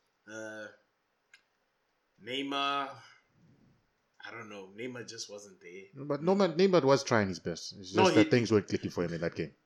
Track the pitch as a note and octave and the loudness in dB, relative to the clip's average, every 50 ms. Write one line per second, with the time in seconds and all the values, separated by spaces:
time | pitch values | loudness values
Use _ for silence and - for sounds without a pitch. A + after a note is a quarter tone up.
0 | _ _ _ _ _ G#2 G#2+ A2 A2 A2 G#2+ G#2+ G#2+ G#2 - _ _ _ _ _ | _ _ _ _ _ -16 -14 -12 -12 -12 -12 -14 -16 -18 -18 _ _ _ _ _
1 | _ _ _ _ _ _ _ _ _ _ _ _ _ _ _ _ _ _ _ _ | _ _ _ _ _ _ _ _ _ _ _ _ _ _ _ _ _ _ _ _
2 | _ _ _ _ F#2+ A2 B2+ C3+ C#3 C#3 C#3 C#3 C#3 C#3 C#3 C#3 C#3 C3 - B2 | _ _ _ _ -12 -8 -6 -6 -6 -4 -4 -2 -2 -2 -2 -2 -4 -6 -10 -16
3 | - - - _ _ _ _ _ _ _ _ _ _ _ _ _ _ _ _ _ | -20 -20 -20 _ _ _ _ _ _ _ _ _ _ _ _ _ _ _ _ _
4 | _ _ _ _ - A2 G#2 A#2 A#2 G#2 G#2 G2+ F#2+ F#2+ G2 G#2 A#2 C3 B2 A#2+ | _ _ _ _ -18 -16 -14 -14 -14 -14 -14 -14 -16 -16 -14 -12 -12 -12 -12 -12
5 | A2 F#2+ A2+ A2+ - - G2+ G#2 G2+ G2+ F#2+ _ _ F2 - G2 F#2+ - _ C3+ | -14 -14 -14 -14 -14 -14 -14 -16 -16 -18 -20 _ _ -18 -18 -18 -18 -18 _ -16
6 | C#3 D3 C#3+ C#3+ D3+ E3+ G3 G3 G3+ F3 D#3 D#3 F#3+ G3+ F3+ E3+ C3+ C3+ C#3 C3 | -8 -6 -6 -2 0 0 2 2 2 0 2 2 2 4 4 4 6 6 4 4
7 | - - B2+ A2+ G#2 F#2+ F#2 D#2+ - F#2 E2 - - - - G2 G2 F#2 F#2 - | 2 2 2 2 2 2 -2 -6 -6 -8 -8 -8 -10 -14 -16 -16 -16 -2 2 4
8 | F#3 F#3 - A2 G#2 - - B2 A#2 G2 A2 G#2 F#2+ - G#2 F#2+ - F#2 - - | 4 6 8 6 6 6 6 4 4 4 4 2 2 2 -4 -4 -4 -4 -4 -2
9 | F2 E2 E2+ D#2+ E2 E2+ - - E2+ - - _ _ | -4 -4 -2 -4 -4 -4 -4 -4 -8 -8 -8 _ _